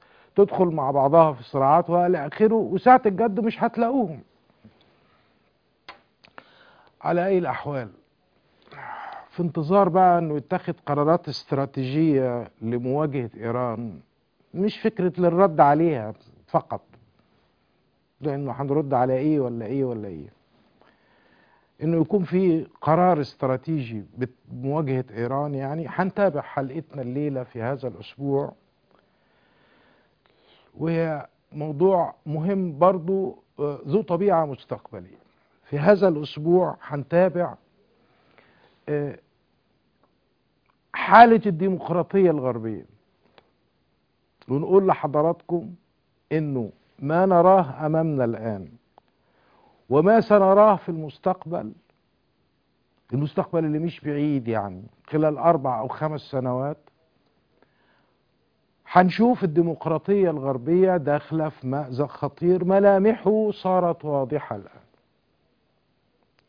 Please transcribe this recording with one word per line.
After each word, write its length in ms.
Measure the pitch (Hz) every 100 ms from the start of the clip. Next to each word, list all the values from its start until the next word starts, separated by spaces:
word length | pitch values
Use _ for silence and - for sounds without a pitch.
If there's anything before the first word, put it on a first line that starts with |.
| _ _ _
تدخل 300 | - 196 -
مع 260 | 175 156 135
بعضها 420 | 139 135 165 160
في 100 | 123
صراعات 460 | 117 143 135 165 170
وإلى 380 | 175 175 175 147
آخره، 280 | - 214
وساعة 460 | 226 139 190 254 254
الجد 340 | 220 185 233 190
مش 240 | 220 -
هتلاقوهم". 560 | 208 226 233 269 185 135 - _ _ _ 107 _ _ _ _ _ _ _ _ _ _ _ - - _ _ _ - _ _ _ _ _ _
على 240 | 156 175
أي 120 | 190 185
الأحوال، 520 | 147 123 147 139 107 - _ _ _ _ _ _ - - - - - - -
في 100 | -
انتظار 460 | 175 165 151 202 180
بقى 300 | 175 180 175
إنه 160 | 160 147
يتخذ 360 | - 185 - 120
قرارات 440 | - 143 147 175 160
استراتيجية 1160 | - - 135 139 139 127 147 160 135 127 120 107 -
لمواجهة 680 | 113 120 127 143 156 135 117 -
إيران، 640 | 113 120 123 110 117 76 _ _ _ _ _
مش 260 | 165 208 -
فكرة 340 | 226 214 180 165
للرد 420 | 175 175 196 156
عليها 540 | 143 151 170 135 107 - _ _ _
فقط، 340 | 165 - 110 _ _ _ _ _ _ _ _ _ _ _ _ _ -
لأنه 300 | 143 139 139
هنرد 420 | 120 139 143 139
على 200 | 127 127 131
إيه 220 | 151 151
ولا 260 | 123 117
إيه 180 | 107 139
ولا 240 | 127 113 104
إيه، 200 | 80 - _ _ _ _ _ _ _ _ _ _ _ _ _ _ -
إنه 180 | 160 165
يكون 220 | - 208
في 440 | 170 180 190 160 - -
قرار 400 | 147 160 180 156
استراتيجي 840 | 131 - 131 131 160 156 117 110 90 107 123 _ -
بمواجهة 580 | 123 135 151 143 127 127
إيران 440 | 110 120 139 147
يعني، 300 | 135 135 156 156
هنتابع 520 | - 185 - - 143
حلقتنا 600 | - 143 135 156 - 143
الليلة 420 | 120 135 147 131
في 180 | 120 117
هذا 260 | 113 139 123
الأسبوع، 640 | 110 - - 139 139 147 - _ _ _ _ _ _ _ _ _ _ _ _ _ _ _ _ _ _ _ _ _ -
وهي 500 | 160 165 165 147 - _ _
موضوع 640 | 151 151 143 185 185 160 -
مهم 520 | 151 156 175 196 180 139
برضو، 640 | 180 185 165 190 185 - _ -
آه، 200 | 147 139 147
ذو 140 | 196
طبيعة 440 | 170 170 202 165
مستقبلية. 720 | 151 127 - - - 104 90 - _ _ _ _
في 160 | - 143
هذا 280 | 165 196 190
الأسبوع 720 | 147 147 151 160 180 165 -
هنتابع، 720 | - 147 123 170 185 175 170 - _ _ _ _ _ _ _ _ _ _ _ _ -
آه، 300 | 147 143 - _ _ _ _ _ _ _ _ _ _ _ _ _ _ _ _ _
حالة 480 | - - 208 240 226
الديمقراطية 840 | 208 160 190 175 - 175 160 196 180
الغربية، 540 | 147 127 117 113 98 - _ _ _ _ _ _ _ _ _ _ _ _ _ _ _ -
ونقول 400 | 139 175 190 190
لحضراتكم 840 | 156 151 147 160 170 - 175 165 175 _ _ _ _ -
إنه 380 | 156 151 131 104 - _ -
ما 260 | 139 170
نراه 600 | 190 175 180 190 139 -
أمامنا 400 | 156 160 160 143
الآن 420 | 117 110 113 101 87 - _ _ _ _ _ _ _ _ _ _ -
وما 320 | 139 180 226
سنراه 540 | - 208 190 196 214
في 140 | 190 -
المستقبل، 800 | 160 151 - 185 185 156 170 107 - _ _ _ _ _ _ _ _ _ _ _ _ -
المستقبل 520 | 127 147 - 180 170
اللي 140 | 156 151
مش 200 | 165 -
بعيد 460 | 151 143 151 139 113
يعني، 360 | 110 101 92 113 _ -
خلال 300 | 156 156 139
أربع 420 | 165 165 131 117
أو 80 | 110
خمس 340 | - 156 151
سنوات، 560 | - 139 127 127 143 156 _ _ _ _ _ _ _ _ _ _ _ _ _ _ _ _ _ _ _ _ -
هنشوف 520 | 175 185 185 233 247
الديمقراطية 880 | 185 151 165 156 160 156 - 202 180
الغربية 680 | 151 135 131 127 175 185 180
داخلة 520 | 139 147 - 160 156
في 180 | - 127
مأزق 400 | 139 131 127 -
خطير 540 | - 143 - 170 185
ملامحه 880 | 180 196 202 196 208 226 196 214 214
صارت 540 | 196 190 185 175 165
واضحة 500 | 151 143 131 147 -
الآن. 260 | 104 87 - _ _ _ _ _ _ _ _ _ _ _ _ _ _ _ _